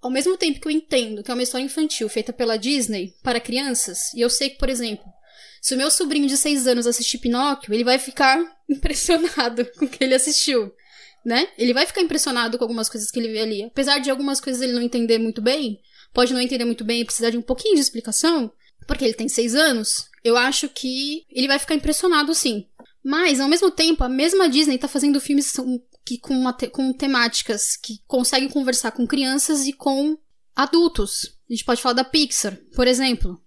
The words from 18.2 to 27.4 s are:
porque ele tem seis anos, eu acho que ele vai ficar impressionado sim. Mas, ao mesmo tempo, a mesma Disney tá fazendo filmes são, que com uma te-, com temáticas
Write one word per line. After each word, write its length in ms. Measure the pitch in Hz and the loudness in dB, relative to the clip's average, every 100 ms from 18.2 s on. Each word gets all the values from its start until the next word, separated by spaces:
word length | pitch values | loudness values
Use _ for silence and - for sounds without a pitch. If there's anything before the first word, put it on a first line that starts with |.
| 320 330 220 _ _ _ - | 2 2 -2 _ _ _ -6
porque 180 | - 254 | -2 -2
ele 80 | |
tem 160 | 226 226 | -2 -4
seis 240 | - 233 | -2 0
anos, 540 | 254 311 240 208 - - _ | 4 2 2 0 -4 -4 _
eu 120 | 233 233 | 2 2
acho 320 | 254 277 285 | 2 0 -4
que 580 | - 262 254 285 311 _ | -6 -6 -4 -6 -8 _
ele 180 | 254 269 | -2 0
vai 120 | 277 | 0
ficar 160 | - 311 | 0 -2
impressionado 580 | 294 302 370 320 294 | 0 0 2 2 2
sim. 320 | 320 269 214 - _ - _ | 0 0 -4 -8 _ -20 _
Mas, 360 | 269 302 359 269 | -4 2 2 2
ao 80 | 277 | 2
mesmo 220 | 339 381 | 4 2
tempo, 340 | 359 320 320 | 2 2 2
a 60 | 254 | 0
mesma 400 | 262 311 392 349 | 2 2 4 4
Disney 280 | 262 302 254 | 4 2 0
tá 100 | 277 | -2
fazendo 320 | 285 285 277 | 0 2 0
filmes 280 | - 285 277 | 2 0 0
são, 340 | - 254 247 _ _ - | -4 -4 -6 _ _ -10
que 120 | 240 | -10
com 160 | - | -2
uma 200 | 262 254 | 0 0
te-, 140 | 247 247 | -2 -6
com 260 | - 262 | -2 -2
temáticas 840 | 262 277 262 233 - | 0 0 2 2 0